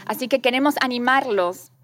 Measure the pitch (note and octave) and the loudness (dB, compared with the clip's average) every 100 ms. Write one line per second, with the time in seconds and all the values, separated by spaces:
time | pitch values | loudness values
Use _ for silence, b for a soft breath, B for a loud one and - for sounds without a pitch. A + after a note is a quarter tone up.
0 | B G#3+ B3 C4+ B3 B3+ D4 - C4 B3 | B -6 -2 0 2 2 2 0 -2 -2
1 | B3 C4+ C4+ G3+ F3 F#3 - _ | 2 2 2 0 0 -4 -14 _